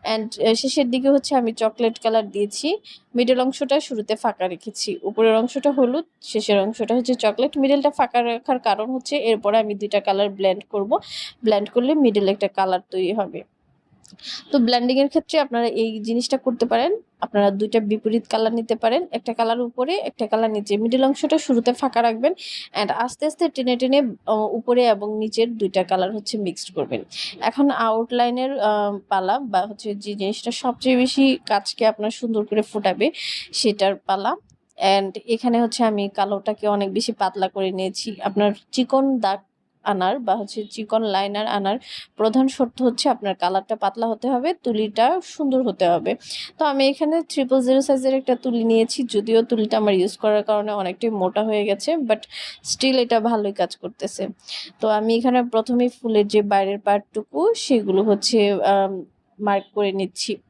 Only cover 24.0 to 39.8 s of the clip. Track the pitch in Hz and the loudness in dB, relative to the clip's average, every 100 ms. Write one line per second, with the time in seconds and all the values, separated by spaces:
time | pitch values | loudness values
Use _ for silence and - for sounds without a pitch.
24 | 262 180 - 214 214 233 226 247 247 208 | 2 -4 -2 0 0 -4 0 2 4 2
25 | 208 214 220 214 233 226 202 190 180 185 | 0 -4 -4 0 -2 0 -2 0 0 0
26 | 185 214 208 220 196 - - - 135 117 | 0 -4 -8 -6 -6 -6 -10 -6 -4 -6
27 | - - - - - 226 285 269 226 220 | -8 -12 -12 -4 -6 2 0 2 0 0
28 | 233 247 240 247 254 277 214 214 208 202 | -2 0 0 0 -4 -2 0 2 0 -4
29 | - 196 185 233 269 196 202 208 220 202 | -2 -2 0 -2 0 -2 -2 -6 -8 -8
30 | 208 208 196 214 - 240 254 247 254 254 | -8 -6 -4 -4 -6 -4 -4 -2 2 2
31 | 254 - 269 254 - 208 202 - 220 214 | 2 4 2 2 0 -2 -2 0 0 2
32 | 208 233 240 220 208 214 214 214 196 185 | -4 -4 -2 -2 0 -2 -2 -2 -2 2
33 | 247 320 - - - - 220 208 196 190 | 0 -2 -10 -10 -8 -2 0 2 0 0
34 | - 196 202 359 _ _ _ - - 196 | -4 -2 -2 -4 _ _ _ -2 2 2
35 | 196 190 - 226 247 233 233 233 233 208 | 0 -8 -4 -2 0 2 0 2 0 0
36 | 202 196 196 202 202 208 208 208 196 196 | -2 -2 -2 -2 -4 -4 0 0 0 -2
37 | 226 226 190 202 185 202 190 190 190 190 | -4 -2 -4 -2 -4 -2 -4 -2 -6 -6
38 | - 190 202 196 208 208 _ - 247 269 | -10 -6 -4 0 0 0 _ -2 0 2
39 | 269 262 208 196 _ _ _ _ | 2 0 0 -2 _ _ _ _